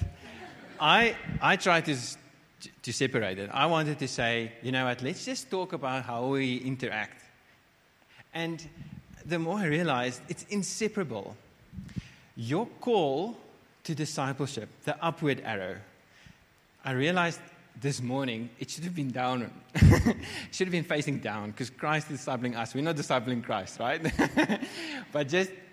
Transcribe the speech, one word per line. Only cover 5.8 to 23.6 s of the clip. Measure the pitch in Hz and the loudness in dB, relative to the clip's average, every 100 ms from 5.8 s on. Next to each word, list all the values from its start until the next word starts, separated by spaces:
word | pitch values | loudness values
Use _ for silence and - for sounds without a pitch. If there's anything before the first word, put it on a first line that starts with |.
| 131 131 | -4 -4
how | 120 117 131 | -4 -2 0
we | 135 131 123 | 0 0 -2
interact." | 131 127 120 107 101 - - _ _ _ _ _ _ _ _ - - | -4 -4 -4 -4 -6 -10 -20 _ _ _ _ _ _ _ _ -20 -10
And | 165 165 160 160 - - - - - | -4 -4 -4 -10 -16 -16 -16 -18 -16
the | 147 170 | -4 -2
more | 165 208 | 0 0
I | 165 | 2
realized, | 156 170 123 123 123 - | 2 4 2 0 -4 -8
it's | - - | -10 -4
inseparable. | 202 165 - 214 208 151 107 98 104 - _ - - - - - - - | -4 -2 -2 -2 -2 -4 -6 -8 -14 -20 _ -18 -16 -10 -10 -10 -18 -18
Your | - 117 165 233 - | -10 -2 -2 -2 -4
call | 247 214 143 139 214 214 - - - _ | 2 4 4 2 -2 -8 -18 -20 -20 _
to | - | -6
discipleship, | 151 147 156 135 135 135 - 101 - | -4 -2 -2 -2 -2 -4 -4 -10 -6
the | 151 - | -4 0
upward | 165 - 151 123 | -2 0 0 0
arrow, | 113 101 92 95 - - _ - - - _ _ _ _ | -2 -4 -4 -8 -14 -20 _ -20 -20 -20 _ _ _ _
I | 135 | -2
realized | 127 151 180 170 160 - - - 117 | 2 2 4 2 -2 -12 -20 -20 -6
this | 139 131 | -4 -2
morning | 123 135 131 113 120 - | -2 0 -2 -4 -8 -10
it | 131 | -10
should | - | -8
have | 175 | -6
been | 175 135 | -4 -4
down. | 123 127 127 110 - - | -2 0 0 -4 -10 -6
<laughs> | |
It | - - - 240 - - - - | 10 10 10 6 2 -4 -10 -10
should | - 185 | -4 0
have | |
been | 175 | 0
facing | - 151 147 127 | 0 0 0 -2
down, | 110 104 104 | -2 -4 -6
'cause | 104 120 | -6 -8
Christ | - 151 156 151 | -4 0 0 -2
is | 131 | -6
discipling | 147 123 123 117 | -4 -2 -2 -4
us. | 113 | -4
We're | 135 | -2
not | 160 147 | 0 0
discipling | 139 131 120 120 | 2 2 2 -2
Christ, | 120 107 | -2 -2